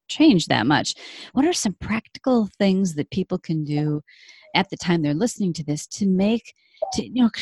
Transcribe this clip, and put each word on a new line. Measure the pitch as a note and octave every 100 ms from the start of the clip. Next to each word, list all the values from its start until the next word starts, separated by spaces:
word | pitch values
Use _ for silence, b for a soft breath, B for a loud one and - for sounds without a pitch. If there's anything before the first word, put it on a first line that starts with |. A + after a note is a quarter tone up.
| -
change | - D#4 F3+ -
that | B2+ A#2
much. | C#3 G2+ - B B B
What | - D#4+
are |
some | F4 G#3
practical | - - A3 - - C4+ A#3+ G3 -
things | G3 F#3+ F#3+ D3
that | -
people | F#3+ F#3 F3+
can | - D#3+
do | D3 D3 D3+ D3 - b b b b -
at | -
the | -
time | F3+ E3+
they're | D3
listening | D3+ A#3 - F#3+
to | D#3+ D3
this | D3+ -
to | - G3
make, | F#3 G3+ A3+ - _ B B F#5+
to, | F#5
you | - A#3+
know, | A3+ -